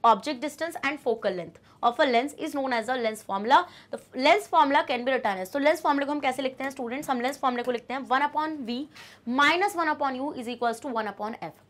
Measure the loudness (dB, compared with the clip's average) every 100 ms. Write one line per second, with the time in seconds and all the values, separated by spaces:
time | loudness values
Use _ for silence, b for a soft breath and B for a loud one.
0 | 6 4 2 -4 -6 -6 -8 -4 -6 -4
1 | -4 -2 -2 -4 -10 -16 b b 0 2
2 | 4 4 0 -6 -6 -4 -2 -2 -2 -2
3 | -2 -4 -6 -4 4 4 4 B B -14
4 | -10 0 4 4 4 2 4 4 2 -2
5 | 0 0 0 -2 -4 2 2 2 2 0
6 | 0 -2 -2 -2 -4 -4 -8 -6 -8 -6
7 | -4 -2 -2 0 -2 -2 -2 -4 -6 -8
8 | 0 2 2 0 -4 -6 -6 -6 -8 B
9 | B B -4 2 4 4 0 0 -2 0
10 | -2 -4 -6 -6 -8 -2 -2 -2 -6 -4
11 | -4 -6 -10 -10 -12 -14